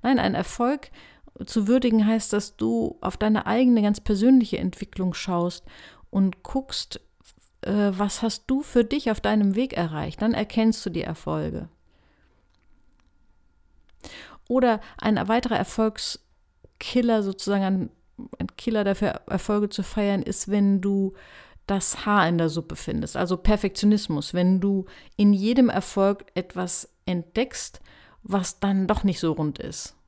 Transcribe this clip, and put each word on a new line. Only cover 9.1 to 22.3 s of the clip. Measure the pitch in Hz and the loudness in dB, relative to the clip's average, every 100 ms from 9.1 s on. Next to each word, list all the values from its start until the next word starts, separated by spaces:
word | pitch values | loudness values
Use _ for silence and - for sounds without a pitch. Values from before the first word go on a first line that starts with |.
auf | 214 | -2
deinem | 208 214 202 196 | 0 2 2 2
Weg | 262 | -2
erreicht? | - 170 156 151 - | -2 -4 -4 -6 -4
Dann | 220 | -2
erkennst | - 208 - 220 220 - | -2 -2 2 2 2 -4
du | |
die | 165 | -6
Erfolge. | - 156 - 156 156 151 165 _ _ _ _ _ _ _ _ _ _ _ _ _ _ _ _ _ _ _ _ _ _ _ - - - - _ | -6 -8 -6 -4 -4 -6 -10 _ _ _ _ _ _ _ _ _ _ _ _ _ _ _ _ _ _ _ _ _ _ _ -20 -20 -20 -20 _
Oder | 247 247 214 - - | 2 2 2 -4 -4
ein | - 214 185 | 0 0 0
weiterer | 226 247 220 | 0 0 -2
Erfolgskiller, | - - 220 214 - - _ _ _ _ - _ - 254 240 220 | -2 -2 -2 -2 -8 -8 _ _ _ _ -20 _ -2 0 2 2
sozusagen | 196 190 - 202 | 0 -4 -2 0
ein, | 190 190 - _ _ - - - | 2 0 -2 _ _ -18 -18 -10
ein | 185 - | -10 -6
Killer | - 220 | -2 0
dafür, | 202 196 208 - - | 0 2 0 -2 -6
Erfolge | 190 - 208 208 | -4 0 0 0
zu | - | -4
feiern, | 190 - 202 196 | -6 -2 0 0
ist, | - 196 - | -2 -6 -2
wenn | 208 202 196 | 2 4 2
du | 196 196 190 190 - - - - - | 0 0 -2 -6 -20 -20 -20 -20 -4
das | 196 - - 214 | -2 -2 -2 0
Haar | 208 | 2
in | 165 | 4